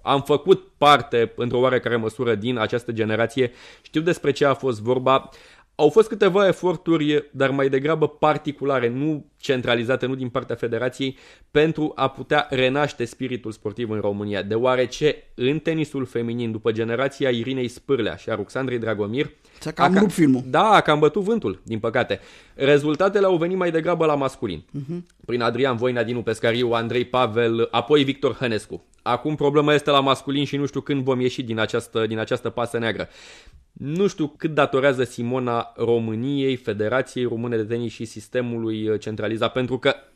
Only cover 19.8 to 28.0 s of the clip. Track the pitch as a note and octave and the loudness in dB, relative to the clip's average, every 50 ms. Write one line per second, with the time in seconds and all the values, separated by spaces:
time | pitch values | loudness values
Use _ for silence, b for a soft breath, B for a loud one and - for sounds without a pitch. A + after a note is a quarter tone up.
19.8 | D3 C#3+ F#3 G3+ G#3+ G3 - - E3 C#3 C3 B2 B2 B2+ B2+ D#3 G3 A3 G#3 E3+ | 2 4 6 4 4 4 4 4 4 4 4 2 0 0 0 2 4 6 6 6
20.8 | - - D3+ D3+ D3+ D3 - G#3+ F#3+ F#3+ A#3 G#3+ - - F2+ - _ - A2+ G#2+ | 6 4 4 4 4 2 2 2 0 0 -2 0 -2 -4 -6 -6 _ -8 -8 -4
21.8 | G#2 A#2 A2 B2+ A2+ - G2+ F#2+ b b b b b b b - C#3 C#3 D3 C#3+ | -4 -2 0 0 0 0 -4 -6 b b b b b b b -2 4 4 4 4
22.8 | C#3+ D3+ D3+ - F#3 G3+ G3 G#3 G3 F#3+ F#3 D#3+ E3 F3 F#3+ F#3 F3+ F3 D#3+ E3 | 4 0 0 2 0 2 2 4 4 4 2 2 0 0 0 0 0 0 0 0
23.8 | D#3 F3 F3 E3 D#3+ D#3 D3 C#3+ C#3 C3 - - - G#2 F2 D2+ - _ - C#3+ | 0 0 0 2 2 0 2 0 0 -4 -4 -6 -6 -6 -6 -8 -12 _ -12 -12
24.8 | C#3 C3+ F3 F3 E3+ _ _ _ - - A#2 A#2+ A#2 A#2+ A#2 A#2 C3+ C3+ B2 A2 | -10 -8 -10 -10 -12 _ _ _ -8 -6 -4 0 0 0 0 0 0 0 0 0
25.8 | A#2+ B2+ B2 B2 A#2 A2 B2 A#2+ G#2 A2+ A2 - - A#2 A2+ A#2+ B2 A#2 A#2 A#2 | -2 -2 0 -2 -2 -2 -4 -4 -2 -4 -4 0 0 0 0 2 0 0 0 0
26.8 | A2+ A#2 A#2 B2 B2 A#2 - B2+ B2+ A2+ G#2 A#2 A#2+ A2+ A2+ A2+ A#2 - - A#2 | -2 -2 -2 -2 -2 0 0 0 0 2 2 0 0 2 2 0 -2 0 0 -2
27.8 | A#2+ - D3+ D3 | 2 4 4 4